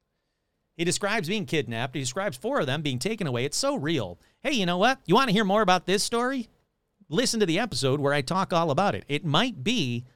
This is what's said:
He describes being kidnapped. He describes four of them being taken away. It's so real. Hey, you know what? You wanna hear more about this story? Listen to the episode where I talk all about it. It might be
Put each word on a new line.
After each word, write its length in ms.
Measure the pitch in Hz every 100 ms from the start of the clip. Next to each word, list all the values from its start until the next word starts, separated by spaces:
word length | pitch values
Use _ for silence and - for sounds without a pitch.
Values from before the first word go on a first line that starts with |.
| _ _ _ _ _ _ _ -
He 80 |
describes 440 | 170 - 196 220 156
being 200 | 214 147
kidnapped. 480 | 160 123 113 131 143
He 60 |
describes 360 | 131 - 202 139
four 220 | 220 277
of 80 | 151
them 160 | 139
being 160 | 151 127
taken 260 | 190 220 165
away. 200 | 120 135
It's 120 | -
so 180 | 269 277
real. 440 | 143 165 98 87 _ _
Hey, 100 | 254
you 160 | 277 180
know 100 | 180
what? 220 | 220 262 -
You 80 | 202
wanna 160 | 269
hear 120 | 196
more 200 | 208 202
about 240 | 202 185 -
this 160 | 196
story? 460 | - 233 247 269 226 _ _ _ _ _ -
Listen 300 | 156 254 226
to 80 | 196
the 100 | 160
episode 420 | 233 123 131 143
where 140 | 139
I 80 | 143
talk 320 | 139 175 185
all 160 | 170 165
about 240 | 135 196
it. 100 | 127 -
It 180 | 143 165
might 380 | 147 254 180
be 420 | 127 247 135 117 -